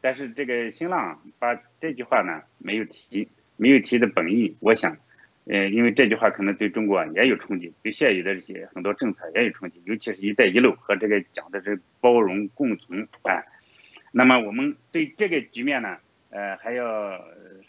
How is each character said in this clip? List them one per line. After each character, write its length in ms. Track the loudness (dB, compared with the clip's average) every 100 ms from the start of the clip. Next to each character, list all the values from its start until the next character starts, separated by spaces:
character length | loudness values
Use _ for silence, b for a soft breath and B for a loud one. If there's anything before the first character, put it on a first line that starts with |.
但 140 | -2 -4
是 160 | -8
这 140 | -8 -4
个 240 | -4 -4
新 200 | -6 -4
浪 100 | -4
啊， 200 | -4 -8 -20 _
把 160 | -4 -4 _ _
这 140 | -10
句 100 | -8
话 180 | 0 0
呢 180 | 0 -6 -14 _
没 180 | -6 -6
有 80 |
提， 460 | -6 -12 _ -8 -8 _ _ _
没 140 | 6
有 100 | 6
提 180 | 6 2
的 100 | 2
本 220 | 2 0 0
意， 220 | 0 -2
我 140 | 2
想， 240 | 2 2 -6 _ b b _ -4
呃， 240 | -2 0
因 160 | 2 2
为 80 |
这 160 | 4 4
句 60 | 4
话 140 | 2
可 140 | 2
能 100 | -2 0
对 120 | -2
中 200 | 0 0
国 100 | 0
啊 80 | 0 2
也 100 | 2
有 100 | 2
冲 240 | -2 -8
击， 120 | -8 -10
对 120 | -10
现 240 | 0 2 2
有 40 |
的 140 | -2 -6
这 60 |
些 260 | -8 -16 -14 -8
很 80 |
多 100 | -6
政 200 | -4 -4
策 180 | -6 -6
也 120 | -2 -2
有 60 |
冲 200 | -4 -16
击， 100 | -16 -10
尤 100 | -8
其 180 | -8
是 60 | -6
“一 120 | -6
带 120 | 2 4
一 120 | 6
路” 160 | 4 2
和 160 | -2 -2
这 100 | 2
个 140 | 0 -2
讲 180 | -14 -10
的 100 | -10
是 200 | -6 -8 _ _
包 180 | 4 6
容 300 | 4 0 -6
共 260 | _ -4 -4
存 320 | -6 -10 -10 -8
啊。 240 | -4 -4 -4 b b b b b b
那 140 | 2 4
么 140 | 4
我 120 | 2
们 240 | -4 -4 -6 _
对 160 | -4 -4
这 220 | -2 -2
个 120 | -2
局 220 | -6 -8
面 180 | -4 -4
呢， 160 | -6 -10 _ _ _
呃， 260 | -10 -8 -8
还 160 | -8
要， 120 | -6 -6
呃， 380 | -6 -8 -10 -16 -20 -20 -20